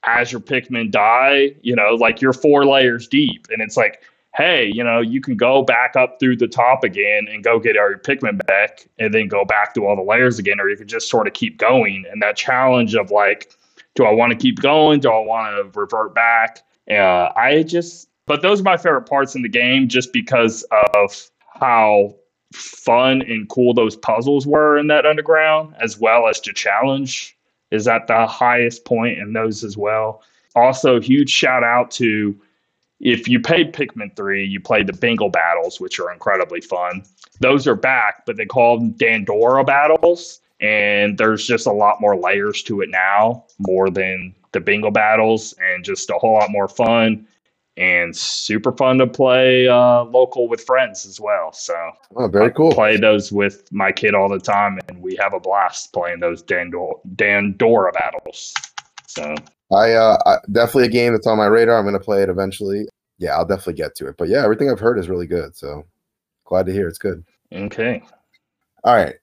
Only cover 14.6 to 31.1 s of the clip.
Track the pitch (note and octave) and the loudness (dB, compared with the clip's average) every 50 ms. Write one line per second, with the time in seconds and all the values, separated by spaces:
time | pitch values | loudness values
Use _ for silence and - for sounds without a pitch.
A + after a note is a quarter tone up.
14.6 | - C#3 D3 D#3 D#3 D3+ D3+ C#3+ C3+ B2+ A2+ A2 A2 G#2+ A2+ A2+ A2 G#2+ G#2 G2+ | 0 2 4 4 6 4 4 4 4 2 2 2 0 0 -2 -4 -4 -4 -4 -6
15.6 | G2 G2 F#2 G#2 G2+ G2 - A2+ A2 G#2 F2+ A#2 A#2 A#2 A#2 A2+ A2+ A#2 - - | -6 -6 _ -8 -6 -4 -2 -4 -4 -2 0 0 2 4 4 2 2 0 -4 -10
16.6 | _ _ _ _ _ - G#2+ G#2 G2 F#2 F2+ F2+ F2+ E2+ - - A#2 C3 C#3+ D#3 | _ _ _ _ _ -2 0 2 4 4 4 4 2 0 0 0 0 2 2 2
17.6 | D#3+ D#3 E3 E3+ E3+ E3+ - - - _ _ _ _ - D3 C#3+ D3 F#3 G#3 G3+ | 0 0 -2 -4 -4 -6 -12 -20 -20 _ _ _ _ -4 -4 0 2 0 0 2
18.6 | F#3+ G3 F#3 E3+ E3+ F3 D3+ C3 A#2+ - D3 C#3 C3+ C3 - C3+ B2 A2+ G2+ A#2+ | 2 0 0 2 2 0 0 0 -2 -2 -2 -2 -2 -2 -4 -8 -8 -4 -2 0
19.6 | A#2+ B2 B2+ C3+ C3+ B2 B2 B2+ B2 - - B2 A2 - C3 A#2+ A#2 A2+ A2 - | 0 2 2 2 2 2 0 -2 -2 -2 -4 -6 -4 0 0 2 2 2 0 -4
20.6 | - - - G#2+ G#2 G#2 - G#2 G2+ G2 - - - _ _ _ _ _ - - | -8 0 2 2 2 4 4 2 2 2 -2 -12 -20 _ _ _ _ _ -8 -2
21.6 | C3+ B2+ A#2+ A#2 A2 G#2+ G#2 G#2 G2+ G2+ G2+ _ _ _ _ _ _ _ - - | 0 2 2 4 4 4 4 4 2 2 -2 _ _ _ _ _ _ _ -20 -18
22.6 | - - - - - - A#2 A#2+ B2+ C3 C3 C3+ C3 - A#2 A2 G#2+ G2+ - B2+ | -18 -18 -20 -8 0 2 2 4 4 2 2 0 -2 -4 -6 -8 -8 -8 -2 0
23.6 | B2 B2 A#2+ A#2+ A#2 A2 G#2 - - - A2+ A2 A#2+ C#3 C#3+ C#3+ C3 C#3+ D3 D3+ | 2 2 4 2 2 0 -2 -6 -4 -2 -2 -2 0 0 0 0 0 0 0 2
24.6 | D3+ D3+ D3 D3 D3 D3+ D3+ D3+ C#3 D3+ D3+ D3+ D3+ D#3 D#3+ D#3 D#3 D#3 D#3 D#3 | 4 4 4 2 2 2 2 4 4 2 2 0 0 0 2 2 4 2 2 0
25.6 | D#3+ D#3 D#3 - A#2 A2+ G2 G2+ A2+ A2 A2+ A#2+ A#2 A2+ G#2+ - - A2 G2 - | -2 -6 -10 -8 -8 -8 -6 -2 0 2 4 4 4 2 0 -2 -6 -10 -10 -6
26.6 | - A2 G2 G#2+ B2 C3+ C3+ C3+ C#3 C3 C3 - - - _ _ _ _ _ _ | -4 -2 0 0 0 -2 -2 -4 -6 -8 -10 -12 -12 -16 _ _ _ _ _ _
27.6 | _ _ - A2 G#2+ A#2 A2+ A#2 - - A#2 A2+ A#2 A2 - - B2+ A#2+ B2 A#2+ | _ _ -6 -2 0 0 0 0 0 0 0 2 2 0 -2 -2 0 0 2 2
28.6 | A#2+ A#2 A#2 - _ - B2+ A2+ A2+ A#2+ A2 D2 G#2 G#2 A2 A2 A2 A2+ G#2+ G2+ | 0 -2 -4 -8 _ -4 -4 -2 -2 -4 -4 -6 -10 -8 -6 -4 -4 -4 -6 -6
29.6 | A2+ G#2+ G2+ G#2 G2+ G#2 A2 A2 A2 A2 A2 - _ _ _ _ _ _ _ A#2+ | -10 -12 -10 -6 -4 -2 -2 -2 -4 -4 -8 -10 _ _ _ _ _ _ _ 2
30.6 | A#2+ C3 C3 B2+ - C#3+ B2+ A#2+ A2 B2+ | 2 4 2 2 2 4 4 4 4 2